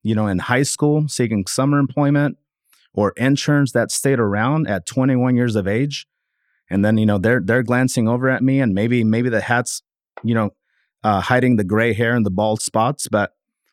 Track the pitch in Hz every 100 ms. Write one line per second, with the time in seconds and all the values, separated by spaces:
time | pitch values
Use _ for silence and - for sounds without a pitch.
0 | 107 110 104 92 - 127 143 - 147 151
1 | 151 - 120 107 92 - 139 143 135 147
2 | 143 143 147 - _ _ _ _ _ -
3 | 101 - 127 139 - 147 139 120 104 -
4 | 139 131 107 101 120 156 143 95 - 131
5 | 131 127 127 123 123 107 95 110 147 139
6 | - _ _ _ _ _ - 98 104 110
7 | 107 101 107 123 95 120 117 123 127 -
8 | 113 123 131 120 131 135 123 95 113 120
9 | 110 113 123 110 - 120 127 - - _
10 | _ - 113 113 104 - _ _ _ _
11 | 110 98 - 127 127 117 92 107 117 104
12 | 117 120 104 92 107 110 - 110 120 147
13 | - 104 98 _ _ _ _